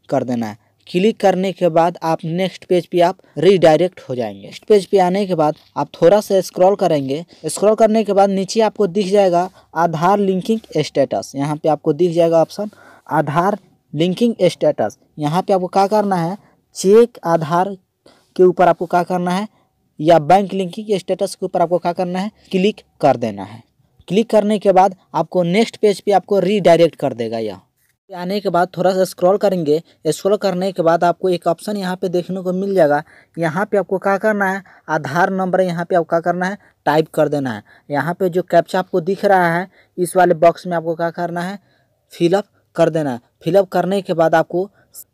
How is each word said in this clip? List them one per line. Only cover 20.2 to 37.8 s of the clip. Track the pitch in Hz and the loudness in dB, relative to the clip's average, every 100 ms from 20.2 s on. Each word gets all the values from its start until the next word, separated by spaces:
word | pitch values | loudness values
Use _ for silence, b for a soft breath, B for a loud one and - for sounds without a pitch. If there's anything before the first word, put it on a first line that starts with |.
| 147 185 190 | 4 2 2
लिंकिंग | 190 180 175 214 190 | -4 -6 -8 -4 -4
स्टेटस | - 185 190 | -2 -4 -4
के | - 185 | -6 -6
ऊपर | 180 | -2
आपको | 165 175 | 0 0
क्या | 175 | -2
करना | 175 180 185 | -4 -6 -6
है, | 208 - _ | -8 -12 _
क्लिक | 190 196 - _ _ | -2 0 -2 _ _
कर | 147 123 | 0 2
देना | 117 101 | -2 -8
है। | 98 113 _ _ _ _ - | -12 -16 _ _ _ _ -4
क्लिक | 185 233 | -2 0
करने | 214 208 214 | 0 2 0
के | 202 | 2
बाद | 180 190 185 _ | 4 2 0 _
आपको | 156 165 185 | -6 -2 -2
नेक्स्ट | 170 190 226 - | 0 0 -2 0
पेज | 214 190 | 0 0
पे | - | 0
आपको | 190 - 202 | 0 0 0
रीडायरेक्ट | 180 214 175 165 165 - | 0 2 4 4 4 0
कर | 139 | -6
देगा। | 117 117 113 | -6 -6 -6
यह | 110 92 _ _ _ _ _ | -6 -10 _ _ _ _ _
आने | 180 180 208 | -12 -8 -6
के | 190 | -2
बाद | 170 180 170 | 0 0 0
थोड़ा | 180 | 0
सा | 190 | 0
स्क्रॉल | 185 - 180 196 | -2 0 2 2
करेंगे। | 202 185 147 151 b b 156 | 2 0 0 -2 b b -6
स्क्रॉल | - 196 202 | -4 -2 -2
करने | 196 180 190 | -2 -4 -4
के | 185 | -2
बाद | 160 165 | 0 2
आपको | 175 165 185 | 2 0 -2
एक | 175 175 | -2 -2
ऑप्शन | 165 - 208 | -4 -6 -6
यहाँ | 185 185 | -6 -6
पे | 190 | -4
देखने | 175 170 190 | -4 -4 -6
को | 185 | -6
मिल | 185 202 | -4 -2
जाएगा। | 190 151 147 b b b - | 2 2 2 b b b -6
यहाँ | 165 156 214 | -4 -4 -2
पे | 202 | -2
आपको | 180 190 | -2 -4
क्या | 196 196 | -2 0
करना | 214 208 190 | 0 -2 -2
है, | 190 190 b - | -4 -10 b -6
आधार | 156 139 160 196 | -6 -2 0 0
नंबर | 190 185 180 | 0 -2 0
यहाँ | 185 170 | 0 -2
पे | 170 | -2
आपको | 180 | -2
क्या | 165 170 | 0 -2
करना | 175 175 180 | -2 -4 -6
है, | 202 b _ | -8 b _
टाइप | - 151 160 | 0 0 0
कर | - 151 | -2 -2
देना | 147 131 | -2 -6
है। | 104 b b | -8 b b